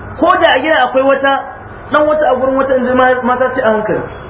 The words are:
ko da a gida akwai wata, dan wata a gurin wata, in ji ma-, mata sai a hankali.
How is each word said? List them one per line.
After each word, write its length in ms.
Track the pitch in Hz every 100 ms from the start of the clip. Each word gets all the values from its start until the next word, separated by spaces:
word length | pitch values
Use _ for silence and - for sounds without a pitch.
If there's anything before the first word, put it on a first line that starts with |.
| -
ko 160 | - 330 359
da 100 | 320
a 80 | 262
gida 200 | 302 302
akwai 240 | 254 262 269
wata, 280 | 262 269 269 - - - -
dan 180 | - 294
wata 240 | 302 302 294
a 80 | 254
gurin 180 | 262 269
wata, 160 | 269 262
in 80 | 240
ji 80 |
ma-, 280 | 254 254 247
mata 240 | 240 247 254
sai 120 | 254
a 80 | 220
hankali. 320 | 214 214 151 - -